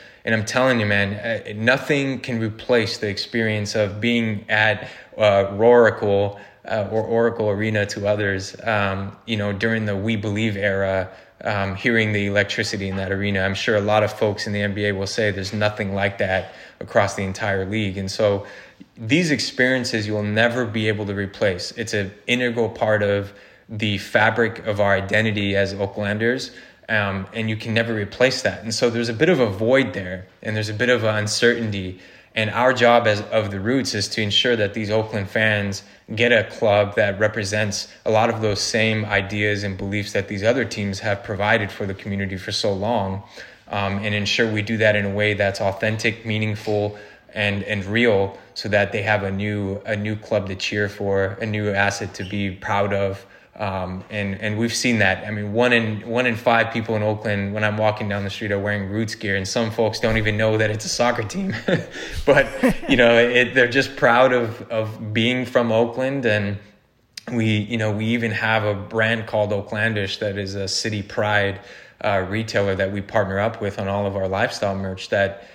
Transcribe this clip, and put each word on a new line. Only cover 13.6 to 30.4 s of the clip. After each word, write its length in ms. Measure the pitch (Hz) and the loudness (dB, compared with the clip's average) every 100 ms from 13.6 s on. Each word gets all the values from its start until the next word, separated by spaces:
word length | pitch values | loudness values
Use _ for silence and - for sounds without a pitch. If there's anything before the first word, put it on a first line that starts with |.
| - 107 | 0 2
a 40 | |
lot 220 | 101 107 | 4 2
of 100 | 104 | 2
folks 340 | - 110 101 - | 2 0 0 -4
in 60 | |
the 80 | 104 | -2
N 140 | 101 | -2
B 120 | 101 104 | 0 -2
A 60 | |
will 140 | 98 95 | -2 -2
say 240 | - 107 | -2 0
there's 240 | 95 95 | -2 -4
nothing 400 | 107 104 104 101 | -2 -2 -2 -4
like 240 | 98 101 98 | -2 -2 -2
that 340 | 98 92 87 - - - | -2 -2 -4 -10 -20 -16
across 340 | - 117 98 | -2 2 2
the 80 | - | 0
entire 420 | 95 95 107 98 | -6 -4 -2 -2
league. 320 | 92 107 101 95 | -2 -2 -2 -4
And 140 | 95 | -4
so 360 | - 107 98 - - - - - - | 0 2 2 -4 -14 -20 -20 -20 -14
these 340 | 113 151 175 | 0 2 2
experiences 760 | 127 - - 127 131 117 113 104 | 0 -2 0 2 2 0 -2 -2
you 60 | |
will 100 | 107 | -2
never 440 | 104 107 117 120 117 | 0 2 2 2 -2
be 220 | 110 107 | -2 -2
able 180 | 104 104 | -2 -2
to 80 | |
replace. 580 | 101 98 - 104 90 - | -4 -6 -2 0 0 -6
It's 220 | - 107 | -8 -4
an 180 | 107 95 - - | -4 -4 -6 -2
integral 420 | 123 123 117 110 | 0 0 0 -2
part 340 | - 110 107 | 0 0 2
of 300 | 104 101 98 - - - - | 2 0 -2 -10 -20 -20 -14
the 280 | 107 107 98 | -4 -2 -2
fabric 680 | - 113 110 113 113 - - | 0 2 4 4 0 0 -4
of 140 | 101 | 2
our 140 | 101 | 2
identity 640 | 98 95 107 110 104 101 98 | 2 2 0 2 0 0 2
as 160 | 98 | 0
Oaklanders, 800 | 101 101 - 101 104 117 123 - - - - - | 0 -4 -2 -2 0 0 0 -4 -14 -20 -16 -4
um, 380 | 110 101 98 95 | 0 0 -2 -6
and 160 | 113 110 | -4 -4
you 80 | 107 | -4
can 160 | 117 | -2
never 220 | 113 117 | 0 0
replace 480 | 110 101 - 131 127 | -2 -4 2 2 2
that. 200 | 101 92 | -2 -4
And 120 | 107 | -4
so 160 | 113 123 | 0 0
there's 180 | 117 117 | 0 -2
a 60 | |
bit 140 | 110 160 | 2 4
of 100 | 185 | 4
a 80 | 117 | 2
void 460 | 98 110 135 117 | 0 2 4 2
there, 320 | 92 92 92 95 _ | -4 -8 -10 -12 _